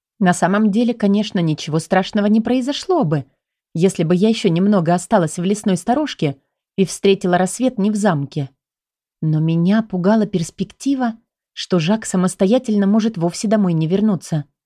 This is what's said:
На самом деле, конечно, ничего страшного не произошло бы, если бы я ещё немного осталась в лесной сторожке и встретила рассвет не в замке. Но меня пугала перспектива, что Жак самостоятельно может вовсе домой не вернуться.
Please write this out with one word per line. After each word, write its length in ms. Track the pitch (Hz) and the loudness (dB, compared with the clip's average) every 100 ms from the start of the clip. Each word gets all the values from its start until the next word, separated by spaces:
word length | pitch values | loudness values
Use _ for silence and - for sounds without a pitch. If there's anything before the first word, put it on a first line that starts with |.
| _ - | _ -2
На 140 | 185 | 0
самом 400 | 180 175 202 220 | 2 0 2 2
деле, 220 | 196 240 | 2 0
конечно, 440 | 233 202 202 214 196 | 0 0 0 0 -2
ничего 400 | 165 151 - 156 | -2 -2 -4 -4
страшного 480 | - 190 185 214 202 | 0 -2 0 -2 0
не 140 | 220 | 0
произошло 640 | 226 254 247 277 - 349 | 0 -2 -2 -6 -2 0
бы, 220 | 180 151 127 _ _ _ _ | 0 -2 -4 _ _ _ _
если 300 | 165 185 - | 0 0 0
бы 120 | 160 | 0
я 140 | 180 214 | 2 2
ещё 200 | 226 196 | 2 0
немного 460 | 165 196 208 160 | 2 2 2 2
осталась 440 | 175 - 214 160 - | -2 0 0 0 -2
в 60 | |
лесной 320 | 180 202 220 180 | -2 -2 0 -2
сторожке 600 | - 254 302 - 151 139 _ _ _ - | 0 -2 -2 -2 -4 -4 _ _ _ -4
и 80 | |
встретила 540 | 190 - 196 196 185 175 | -4 0 0 2 2 0
рассвет 400 | 185 - 254 254 | 0 -2 -2 0
не 120 | 196 | -2
в 40 | |
замке. 560 | 214 202 151 139 156 135 _ _ _ _ _ _ _ | 0 0 0 -2 -6 -8 _ _ _ _ _ _ _
Но 180 | 160 156 | -2 0
меня 440 | 160 165 175 214 | 2 2 2 2
пугала 440 | 220 185 180 220 208 | 0 -2 2 2 2
перспектива, 880 | 185 165 - 185 - 269 277 240 226 _ _ _ | -2 -6 -8 -10 -6 -4 -2 -2 -6 _ _ _
что 260 | - - 180 | -14 -2 0
Жак 260 | 156 220 | 0 -2
самостоятельно 840 | - 190 180 - 190 247 254 208 196 | -2 -2 0 0 2 2 0 0 2
может 300 | 214 220 220 | 2 0 -2
вовсе 300 | 170 170 214 | -4 -2 0
домой 260 | 220 190 | 2 2
не 140 | 160 160 | 0 0
вернуться. 600 | 190 214 185 - 156 143 _ | 0 0 -2 -4 -6 -6 _